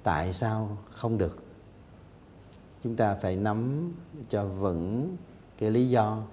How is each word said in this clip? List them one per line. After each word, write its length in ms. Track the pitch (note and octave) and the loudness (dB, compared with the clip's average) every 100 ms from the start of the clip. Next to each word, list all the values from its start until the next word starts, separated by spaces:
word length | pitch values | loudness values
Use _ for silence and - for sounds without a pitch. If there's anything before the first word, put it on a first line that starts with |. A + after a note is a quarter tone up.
Tại 300 | - D#2 F2+ | 2 2 0
sao 440 | F2+ A#2 A2 G#2+ G2+ - | 0 -2 0 -4 -6 -12
không 280 | - A#2 A2+ | -6 -2 0
được? 260 | F2 - - - - - - - - - - - - - - - | 0 -2 -18 -20 -20 -20 -20 -20 -20 -20 -20 -20 -20 -20 -20 -8
Chúng 120 | B2 A#2 | -6 2
ta 200 | A2 F#2+ | 2 4
phải 200 | G2 F#2 | 0 0
nắm 560 | G#2 G#2+ B2 C#3+ F3 E3+ - D#3 A#2 | 0 0 0 -2 -4 -8 -14 -16 -4
cho 160 | G#2 G2+ | -2 -2
vững 720 | F#2+ G2 E2+ F2 A2+ D#3+ F3+ - - - - | 0 0 0 0 -2 -2 -6 -12 -20 -20 -2
cái 140 | G#2+ | 2
lý 180 | A2+ B2+ | 4 4
do 340 | B2 G#2+ A2 G#2+ | 4 4 0 -6